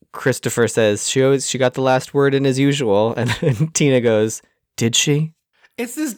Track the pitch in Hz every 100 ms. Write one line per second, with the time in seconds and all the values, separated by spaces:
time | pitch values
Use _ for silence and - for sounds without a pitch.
0 | _ - - 123 127 117 113 - 110 104
1 | - 135 131 139 139 127 127 131 131 131
2 | - 143 139 139 139 131 139 139 120 98
3 | 110 - 117 110 170 110 156 - 156 131
4 | 117 110 110 - - _ _ - 117 117
5 | - 147 156 - _ _ _ - 240 311
6 | 302